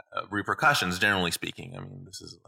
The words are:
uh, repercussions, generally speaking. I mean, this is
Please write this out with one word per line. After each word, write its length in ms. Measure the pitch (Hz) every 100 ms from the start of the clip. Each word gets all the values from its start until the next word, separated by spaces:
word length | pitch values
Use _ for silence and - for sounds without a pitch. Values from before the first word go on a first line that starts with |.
| -
uh, 140 | - -
repercussions, 720 | 101 98 101 151 143 92 90
generally 320 | 104 95 87
speaking. 440 | - - - 87 92
I 40 |
mean, 240 | 92 95
this 160 | 92 -
is 180 | - 82